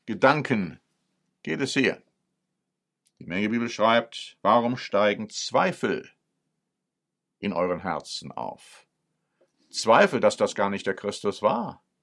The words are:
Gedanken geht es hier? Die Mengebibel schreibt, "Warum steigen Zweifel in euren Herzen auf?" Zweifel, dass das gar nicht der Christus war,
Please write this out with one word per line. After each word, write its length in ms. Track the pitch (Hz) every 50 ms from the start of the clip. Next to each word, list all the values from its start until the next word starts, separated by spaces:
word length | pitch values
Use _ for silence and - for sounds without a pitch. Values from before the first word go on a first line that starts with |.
| _ -
Gedanken 720 | 113 113 135 135 147 151 127 - 127 107 92 78 67 - _ _ _ _ _ _ _ _ _ _ _ _ -
geht 180 | 151 160 -
es 120 | 139 127 -
hier? 280 | 143 127 87 - - _ _ _ _ _ _ _ _ _ _ _ _ _ _ _ _ _ _ _ _ _ _ _ -
Die 60 | -
Mengebibel 440 | - 82 95 104 107 113 117 117 117
schreibt, 680 | - - 104 113 113 117 117 - - - - - - _
"Warum 360 | - 95 110 120 117 120 123 113
steigen 520 | - - - 98 104 - - - 107 104
Zweifel 800 | - - - - 120 135 180 185 - - - 110 82 - - - _ _ _ _ _ _ _ _ _ _ _ _ _ _ _ _ _ _ _ _ _ _ _ _ _ -
in 140 | 98 101 85
euren 280 | 80 90 90 90 85
Herzen 500 | 92 92 80 73 - - - - - 69
auf?" 560 | - - 60 - - - - - - - _ _ _ _ _ _ _ _ _ _ _ _ _ _ _ _ _ _
Zweifel, 500 | - - - 110 113 143 202 190 - 117
dass 180 | 101 104 - -
das 180 | 107 95 -
gar 140 | - 101 101
nicht 180 | 101 95 - 98
der 80 | 95
Christus 460 | - - 101 98 - - 104 95 -
war, 420 | 104 107 170 240 220 160 - - _ _ _ _